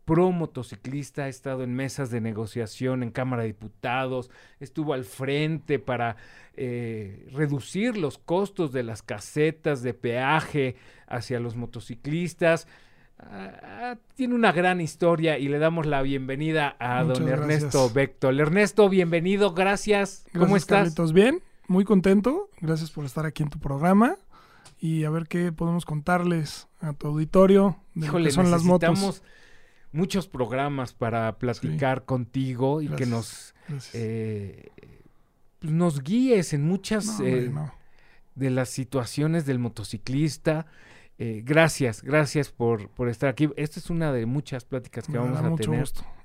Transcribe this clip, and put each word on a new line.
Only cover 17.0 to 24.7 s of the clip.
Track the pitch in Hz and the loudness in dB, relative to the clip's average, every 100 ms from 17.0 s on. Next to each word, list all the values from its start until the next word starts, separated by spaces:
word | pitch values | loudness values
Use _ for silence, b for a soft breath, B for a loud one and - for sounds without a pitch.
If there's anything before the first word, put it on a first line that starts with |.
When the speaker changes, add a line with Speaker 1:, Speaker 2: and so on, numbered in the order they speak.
Speaker 2:
Muchas | 127 131 | 2 2
Speaker 1:
don | 156 | 2
Ernesto | 151 151 151 147 139 | 0 2 0 2 4
Speaker 2:
gracias. | 123 | 4
Speaker 1:
Bechtold. | 135 135 - 135 135 | 2 -2 0 0 2
Ernesto, | 156 190 202 - 202 | 2 4 2 6 6
bienvenido, | 190 165 170 175 196 202 | 6 2 0 0 2 2
gracias. | 170 190 202 214 202 196 - - | 2 0 0 2 2 0 -6 -10
¿Cómo | 170 | 2
Speaker 2:
Gracias, | 180 196 | 4 4
Speaker 1:
estás? | - 202 | 4 4
Speaker 2:
Carlitos. | 175 156 165 | 4 0 4
Bien, | 175 226 349 - - - | 6 6 4 -6 -20 0
muy | 185 | 2
contento. | 202 196 190 202 240 339 403 - | 4 4 6 4 4 -2 -6 -8
Gracias | 160 160 165 | -4 -2 -4
por | 160 | -8
estar | 139 160 156 | -8 -6 -6
aquí | - | -4
en | 147 | -6
tu | 151 | -4
programa | 143 139 175 196 254 392 - b b b b | -6 0 4 6 4 2 -10 b b b b